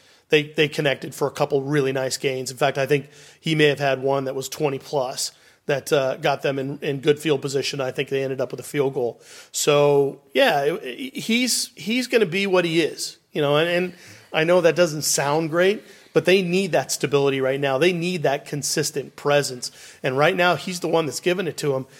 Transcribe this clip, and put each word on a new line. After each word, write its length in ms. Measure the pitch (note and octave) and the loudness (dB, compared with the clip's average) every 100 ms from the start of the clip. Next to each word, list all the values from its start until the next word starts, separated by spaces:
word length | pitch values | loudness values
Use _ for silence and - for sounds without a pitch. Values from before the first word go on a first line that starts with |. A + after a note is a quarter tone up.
| _ _ _ | _ _ _
they, 140 | D#3 | 0
they 240 | D3 - D3+ | 0 -2 -2
connected 480 | D#3 D3 C3+ - - | 0 -2 -2 -6 -4
for 120 | C#3+ | -4
a 40 | |
couple 300 | - C#3+ C#3+ | -2 -2 0
really 300 | C3+ D3+ C3 | 0 0 0
nice 260 | C3 C3 - | 0 -4 -4
gains. 340 | C#3+ C3 B2+ | -4 -4 -6
In 60 | B2+ | -2
fact, 200 | C#3+ C#3 | -2 0
I 80 | C3+ | 0
think 240 | D3 C#3+ - - - | 0 -2 -16 -20 -10
he 160 | D#3+ D#3 | -4 2
may 100 | D3+ | 4
have 140 | C#3 | 4
had 220 | C#3+ C3 | 0 0
one 240 | C3+ C#3 C3 | 0 0 -2
that 100 | C3+ | -6
was 140 | C3 | -8
twenty 300 | - D3 C3+ | -4 -4 -4
plus 520 | - D3 B2+ C#3+ - - _ _ - | -4 -4 -4 -6 -10 -10 _ _ -4
that, 240 | C#3 - | -4 0
uh, 240 | D3+ C3 C3 | 0 0 0
got 260 | D3+ C#3 | -2 0
them 140 | D3 C#3 | -2 -2
in, 200 | C3+ C#3+ | -4 -6
in 180 | E3 C#3 | -6 -2
good 180 | D3+ D3 | 2 2
field 220 | D#3+ C#3 | 2 0
position. 400 | C#3 C3+ B2+ C#3+ | 0 -4 -4 -4
I 100 | C3 | -6
think 160 | B2+ C3+ | -4 -4
they 140 | C3+ | -2
ended 160 | C3+ C3 | -4 -4
up 120 | B2+ | -6
with 80 | C3 | -6
a 20 | |
field 300 | - D3 C#3 | -8 -2 -2
goal. 260 | C3+ A#2+ - - - - | 0 -4 -6 -16 -20 -12
So, 720 | - - C#3+ C#3+ C#3+ C#3 - _ | -2 2 4 6 4 2 -2 _
yeah, 300 | B3+ C4+ D3 | 2 4 4
it, 180 | C#3+ E3+ | 0 -2
it, 340 | C3 - C3 - | -6 -10 -10 -8
he's, 540 | - A3+ B3 - - - | -2 0 0 -2 -4 -10
he's 320 | D#3+ A#3+ B3 | -4 -4 0
gonna 180 | B3 G3 | 2 2
be 220 | F#3 G3 | 0 2
what 160 | F#3 | 2
he 180 | E3+ D#3+ | 2 2
is, 360 | C#3+ A2 - - _ | 0 -2 -10 -12 _
you 80 | E3+ | -2
know, 160 | C#3+ D3 | 2 4
and, 120 | E3+ | 2
and 240 | F3 F3+ - - - - | 0 -2 -6 -20 -20 -6
I 140 | D#3 D#3+ | -2 4
know 160 | F3+ | 6
that 160 | E3+ D#3 | 4 4
doesn't 240 | F3 D3+ | 2 2
sound 480 | C#3+ - C#3 D#3 D#3+ | -2 -2 0 0 0
great, 340 | E3+ F#3 G#3+ - - - | 2 2 0 -6 -20 -2
but 100 | D#3+ | 0
they 180 | D3 G3 | 4 4
need 300 | F3+ F#3 G3 | 4 0 2
that 200 | D3+ C3 | 0 -2
stability 500 | - D3 C#3+ C#3 C3+ | -4 0 2 2 2
right 180 | C3 C#3 | 0 0
now. 180 | C#3 C3 | 0 2
They 140 | F3 | 2
need 320 | F3 F3 F3+ | 2 -2 -2
that 220 | C#3+ C#3+ - | 0 -2 -4
consistent 720 | D3 C3+ - C#3+ C#3+ C3 - | -8 -4 -2 -2 -4 -10 -6
presence. 540 | C#3+ D3 C3+ B2 - - - - | 2 2 2 -6 -12 -14 -20 -8
And 160 | D3 C3 | -4 2
right 180 | D#3 F#3 | 2 4
now, 200 | F3+ D#3 | 2 2
he's 240 | - F3+ | -4 -6
the 80 | D#3+ | -2
one 180 | E3 D#3 | 0 0
that's 140 | - | -2
giving 280 | F3 F3 F3 | -2 -2 -4
it 100 | - | -4
to 180 | D3+ C3 | -2 -2
'em. 100 | B2+ - | -6 -16